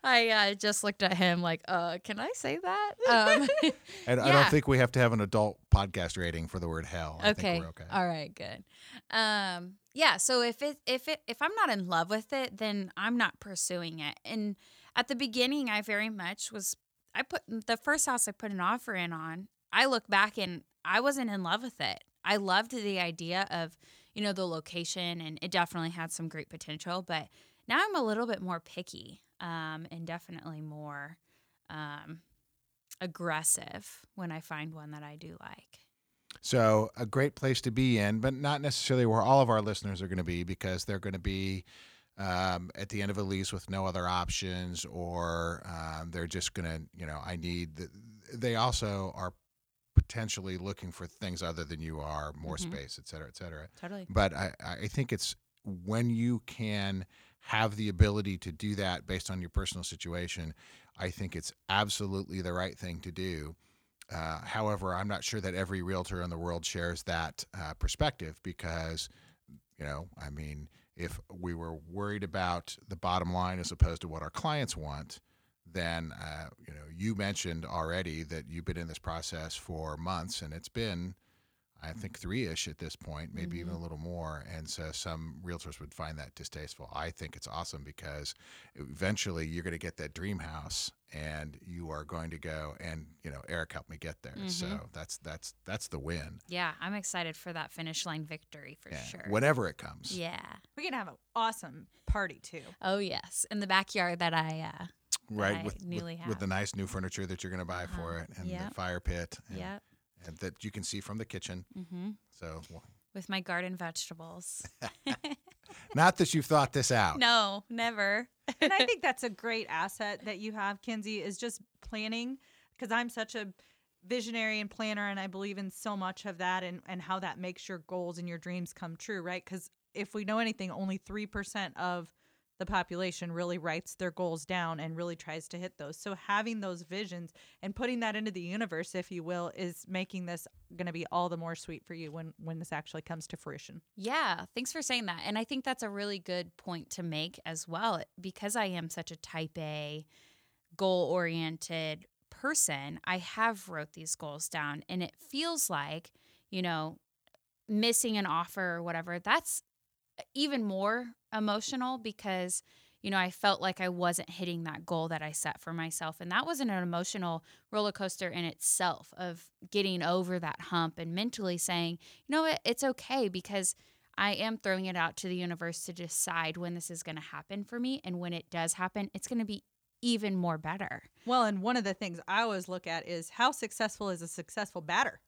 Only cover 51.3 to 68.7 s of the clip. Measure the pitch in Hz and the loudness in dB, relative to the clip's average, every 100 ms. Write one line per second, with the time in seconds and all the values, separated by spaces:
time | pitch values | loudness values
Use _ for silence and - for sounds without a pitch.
51.3 | 87 85 82 78 80 80 78 76 76 76 | -2 -4 -4 -4 -4 -4 -4 -4 -4 -6
52.3 | 73 78 78 82 71 67 - - 80 71 | -6 -6 -4 -4 -6 -10 -12 -12 -12 -12
53.3 | - 90 78 78 - 175 202 180 95 98 | -12 -10 -10 -14 -14 -12 -10 -2 4 4
54.3 | 76 95 - - 90 107 - 127 107 - | 4 -4 -4 -8 -6 -2 0 0 0 -2
55.3 | - _ _ - 92 87 110 120 113 120 | -6 _ _ -10 -8 -2 2 2 4 4
56.3 | 117 - - 110 104 98 95 95 - - | 2 -2 -6 -2 0 0 -2 -4 -14 -20
57.3 | _ - 110 110 104 107 90 104 104 98 | _ 0 4 4 2 -2 6 6 6 0
58.3 | 90 - 78 104 101 95 90 - 92 - | -2 -6 -4 -2 0 0 0 -2 -4 -2
59.3 | 92 87 - 95 92 87 82 87 87 87 | -4 0 0 0 -4 -6 -6 -4 -2 -2
60.3 | - 80 80 - - - - 92 - 95 | -4 -6 -8 -18 -20 -20 -6 -4 -2 -6
61.3 | 85 - - - 98 104 - 104 95 - | -4 -8 -12 2 2 4 0 0 -2 -2
62.3 | 95 90 87 92 - 90 82 92 82 92 | -4 -2 0 -2 -4 -8 -6 -8 -4 -4
63.3 | 82 76 85 _ _ _ _ - 82 80 | -4 -6 -12 _ _ _ _ -8 -4 -4
64.3 | 78 73 110 107 104 92 90 101 98 - | -4 -4 0 2 2 0 0 0 -2 -2
65.3 | 110 95 90 92 95 90 92 90 92 87 | -2 -2 0 0 0 0 -2 -2 -2 -2
66.3 | 82 87 85 82 90 85 85 - 85 82 | -2 -2 -2 -2 -2 -2 -2 -2 -2 -2
67.3 | - - 98 78 76 - - 147 - 80 | -6 -10 -8 -8 -2 -2 2 0 0 -10
68.3 | 82 - 85 87 | -8 -10 -6 -4